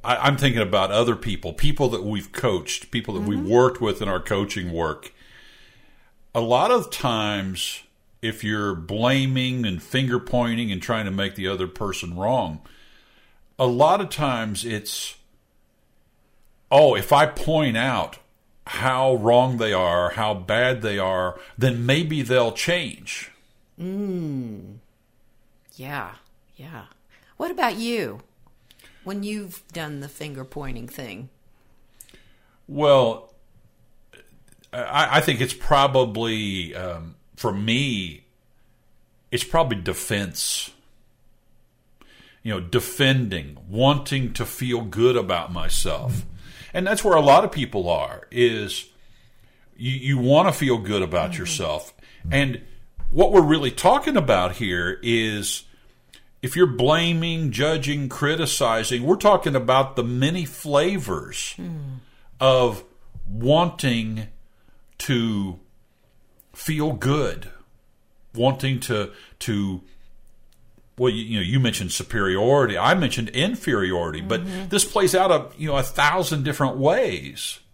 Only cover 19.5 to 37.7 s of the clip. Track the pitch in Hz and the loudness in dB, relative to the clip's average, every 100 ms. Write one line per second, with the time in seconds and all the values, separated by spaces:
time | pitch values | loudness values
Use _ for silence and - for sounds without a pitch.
19.5 | 120 110 92 90 87 87 104 107 98 90 | 0 0 2 2 2 0 0 -2 -2 0
20.5 | 110 127 123 110 101 95 92 92 - - | 0 2 0 -2 -2 -2 0 -2 -6 -16
21.5 | - 127 117 120 147 160 156 117 127 117 | -2 0 0 0 0 0 -4 2 2 2
22.5 | 110 - 175 131 - - - - _ _ | -2 -2 -2 -4 -12 -12 -12 -14 _ _
23.5 | _ _ - 175 196 202 180 156 139 120 | _ _ -12 -8 -6 -6 -6 -6 -6 -8
24.5 | 101 95 113 _ _ _ _ _ _ _ | -12 -16 -20 _ _ _ _ _ _ _
25.5 | _ _ - 131 143 92 95 _ _ _ | _ _ -18 -12 -10 -10 -16 _ _ _
26.5 | - 139 143 92 _ _ _ _ _ 339 | -20 -20 -18 -20 _ _ _ _ _ -8
27.5 | 359 254 196 233 233 139 104 - _ - | -2 -2 -2 -4 -4 -4 -10 -20 _ -20
28.5 | _ _ - - _ 185 202 202 214 196 | _ _ -20 -20 _ -10 -8 -8 -8 -10
29.5 | - _ 165 151 143 139 - 151 135 131 | -18 _ -12 -10 -10 -14 -14 -14 -12 -12
30.5 | 147 135 123 127 - 123 98 127 _ _ | -10 -8 -8 -10 -12 -14 -14 -16 _ _
31.5 | _ _ _ _ _ - - - _ _ | _ _ _ _ _ -20 -20 -20 _ _
32.5 | _ - 139 147 139 117 113 - _ _ | _ -10 0 6 6 6 0 -12 _ _
33.5 | - _ _ _ - _ - - - - | -20 _ _ _ -20 _ -20 -20 -20 -20
34.5 | _ _ 123 120 143 139 147 147 117 127 | _ _ -10 -2 0 4 4 2 0 -2
35.5 | - - 139 139 131 127 110 117 110 104 | -2 4 6 6 4 2 0 -2 -2 -2
36.5 | 95 85 - 92 85 82 - _ - 117 | -4 -6 -8 -8 -8 -12 -18 _ -6 -4
37.5 | 98 107 | -2 0